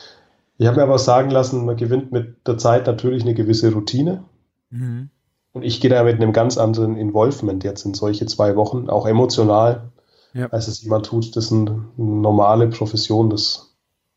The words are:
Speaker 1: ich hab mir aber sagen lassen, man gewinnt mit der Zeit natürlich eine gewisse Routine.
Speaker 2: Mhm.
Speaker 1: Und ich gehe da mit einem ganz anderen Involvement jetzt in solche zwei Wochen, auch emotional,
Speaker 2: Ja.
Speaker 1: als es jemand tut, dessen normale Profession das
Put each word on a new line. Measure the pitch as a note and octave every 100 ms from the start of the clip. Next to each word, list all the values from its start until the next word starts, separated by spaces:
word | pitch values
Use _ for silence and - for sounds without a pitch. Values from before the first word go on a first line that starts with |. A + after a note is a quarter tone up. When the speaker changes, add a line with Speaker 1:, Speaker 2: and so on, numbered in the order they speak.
| - - _ _ _ _
Speaker 1:
ich | A#2
hab | B2+
mir |
aber | C#3 C3
sagen | - B2 C#3
lassen, | C3 B2+ B2+ A#2+
man | A#2+
gewinnt | A#2 C3 C3
mit | B2 A2+ - -
der | A2+
Zeit | A#2+ A#2+ B2+
natürlich | A#2 B2+ B2+
eine | A#2+ A#2
gewisse | G#2+ A2 A#2
Routine. | G#2+ G#2 B2 D#3+ F#3 - _ _ _ _
Speaker 2:
Mhm. | A#2+ B2 A#2+ C#3 _ _ _ _
Speaker 1:
Und | B2+
ich | B2 A#2
gehe | C3
da | B2+
mit | A#2+ A2+
einem | A2
ganz | G#2+ A#2+ B2+
anderen | A2 A2 A2 A2
Involvement | G#2+ G#2 A#2 C#3 G#2+ F#2+
jetzt | G2 G2 G2+
in |
solche | G2 G#2 G#2 A2
zwei | - G#2 G2+
Wochen, | G#2+ B2+ B2
auch | G#2 G#2+
emotional, | A2+ B2+ - G#2+ G#2 A2+ A#2+ A#2+ - _ _ _
Speaker 2:
Ja. | B2 B2
Speaker 1:
als | A2+ G#2+
es | G2
jemand | A2 G#2+ G#2+
tut, | A#2 A2+ A2+
dessen | A2+ A2+ G#2+ A2 - -
normale | A2 G#2 G#2 G#2 G2+ A2+ A2+
Profession | A#2 A2+ G#2+ - A2 A2+
das | G#2 - - - _ _ _ _